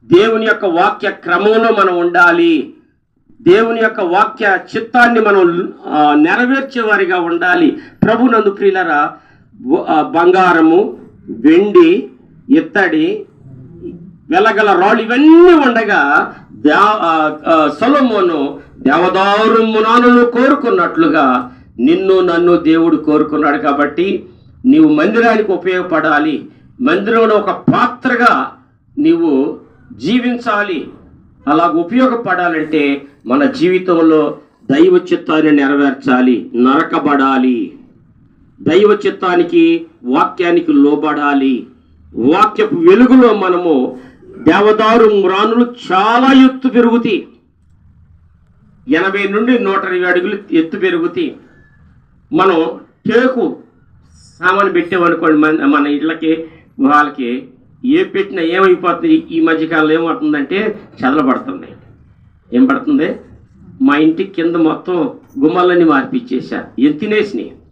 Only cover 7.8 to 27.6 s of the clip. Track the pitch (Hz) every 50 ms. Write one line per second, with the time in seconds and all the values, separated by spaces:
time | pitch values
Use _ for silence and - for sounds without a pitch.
7.8 | - - - _ - 202 226 233 247 254 226 220 208 202 196 - 196 196 190 185
8.8 | 180 180 151 147 151 151 - - _ _ _ _ _ _ _ - 117 123 147 -
9.8 | - - - 156 147 135 131 165 175 180 185 190 185 180 170 160 160 160 165 185
10.8 | 226 - - - - - - - - 98 107 113 120 151 160 180 202 208 190 180
11.8 | 165 160 185 233 - - - _ _ _ _ - _ - 135 160 160 - - 202
12.8 | 190 170 156 156 156 175 208 427 - _ _ _ - - - - - - - -
13.8 | - - - - - - - - _ - 156 185 214 220 202 208 208 202 190 175
14.8 | 190 202 226 233 226 226 240 262 294 311 330 339 349 359 339 302 277 247 233 226
15.8 | 220 202 196 165 143 - - - - - - - - _ - 107 - 151 160 180
16.8 | 202 208 214 214 175 170 165 160 151 151 147 - - 190 165 160 151 143 - -
17.8 | 220 254 285 285 262 240 214 202 190 175 160 147 135 139 - - - - - -
18.8 | - 135 143 165 180 185 - 185 196 202 202 214 220 214 220 226 226 220 220 214
19.8 | 220 220 233 240 240 240 240 240 240 240 - 240 262 277 294 269 - 233 196 -
20.8 | - - - 156 165 151 - 160 139 131 127 123 - - - - - - _ -
21.8 | 120 147 170 190 190 190 190 185 185 180 170 170 175 175 175 160 139 156 160 165
22.8 | 165 165 156 143 - 151 151 151 151 - 156 147 151 151 143 143 - 143 139 143
23.8 | 143 143 - - 180 196 202 170 - - - _ _ - _ - - 127 139 156
24.8 | 156 151 151 151 160 196 220 233 233 233 220 220 208 190 185 170 175 185 185 180
25.8 | 175 - 165 156 156 156 151 147 151 156 143 110 - - - _ _ - - -
26.8 | 123 147 170 196 196 220 226 226 226 220 214 202 - 185 170 -